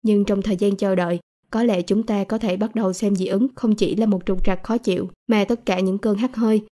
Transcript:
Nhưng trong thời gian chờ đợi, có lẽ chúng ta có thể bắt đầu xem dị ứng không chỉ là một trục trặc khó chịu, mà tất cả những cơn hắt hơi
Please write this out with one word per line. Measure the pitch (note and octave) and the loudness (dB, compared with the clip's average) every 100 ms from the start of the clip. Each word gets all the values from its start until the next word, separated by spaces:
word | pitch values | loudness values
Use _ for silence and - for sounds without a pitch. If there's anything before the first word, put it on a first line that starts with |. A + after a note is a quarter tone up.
Nhưng | A3 G3+ G3+ | 2 2 2
trong | G3 | 0
thời | G3+ F#3 | -2 0
gian | G3+ G3 | 0 0
chờ | G3+ F#3 | 0 0
đợi, | F3 F3 _ _ _ | 0 -4 _ _ _
có | A3 | 0
lẽ | A#3 F#3 | 0 0
chúng | F3 G3+ | 0 -2
ta | A3+ G#3 | 0 -2
có | F#3+ A3 | -2 -2
thể | A3 F#3 | -2 -2
bắt | G#3+ G3 | -2 -2
đầu | F#3 | -2
xem | F#3 G#3 G3 | 0 -2 0
dị | F#3 | 0
ứng | F#3+ B3+ - | 0 -2 0
không | A3+ G#3+ | 0 2
chỉ | F#3+ G#3 | 0 2
là | G#3+ | 0
một | G3 - | 0 -2
trục | F#3+ - | 2 2
trặc | F#3 | 2
khó | - A#3 | -2 -2
chịu, | G#3 F3+ F#3 - - | 0 -2 -4 -10 0
mà | G#3+ G3 | 0 2
tất | A#3+ - | -2 -2
cả | F#3 | 0
những | F#3+ G3 | 0 0
cơn | A3 G#3 | 0 0
hắt | B3+ A#3+ | -2 0
hơi | A3+ A3 G#3+ | 2 2 0